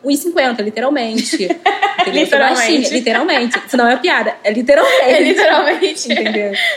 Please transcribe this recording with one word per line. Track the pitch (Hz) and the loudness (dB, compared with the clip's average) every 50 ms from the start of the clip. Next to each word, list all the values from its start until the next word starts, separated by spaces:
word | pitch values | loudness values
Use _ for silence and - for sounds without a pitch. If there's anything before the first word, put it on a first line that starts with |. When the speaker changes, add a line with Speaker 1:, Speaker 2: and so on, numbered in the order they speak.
| - | -4
Speaker 1:
um | 277 | -2
e | 285 277 | -2 -2
cinquenta, | - 349 330 - 269 254 233 - | -2 -2 0 0 0 0 0 -2
literalmente. | 202 214 220 - - 269 294 277 233 226 220 240 - - 320 311 370 349 | -4 -6 -4 -4 -2 -2 -2 -2 -2 -4 -4 -4 -4 -4 -4 -4 -2 -2
Speaker 2:
<laughs> | |
Speaker 1:
Entendeu? | 330 - - 370 392 - 392 403 - - | -4 0 0 -2 0 0 -2 -2 0 -2
Eu | 247 | -2
sou | 196 - | -2 0
Speaker 2:
Literalmente. | 294 320 - - 277 269 269 - - | -2 0 0 2 2 2 2 2 0
Speaker 1:
baixinha, | - - 320 285 247 - | 0 2 2 0 0 0
literalmente. | 302 262 - 233 220 - 294 370 320 254 240 233 247 - - | -2 -2 -2 0 -2 0 0 0 0 -2 -2 -2 -4 -6 -6
Isso | - - 240 | -4 -2 2
não | 240 233 | 2 2
é | 254 | 2
uma | 254 | 2
piada, | - 359 294 247 214 214 - - - | 0 0 0 0 -2 -4 -6 -4 -4
é | 202 | -4
literalmente. | 214 240 240 262 285 311 480 539 508 523 | -2 -2 2 2 4 4 4 4 4 4
Speaker 2:
É | 539 - - - | 4 4 4 4
literalmente. | 320 311 370 - 403 311 - 311 - - 359 - 370 302 - - - 247 | 4 2 2 2 4 4 4 2 2 0 0 0 -2 -2 -2 -4 -4 -4
Speaker 1:
Entendeu? | - - 214 214 214 214 208 202 196 - - - - | -2 -2 -2 -2 -2 -2 -4 -4 -4 -4 -4 -4 -6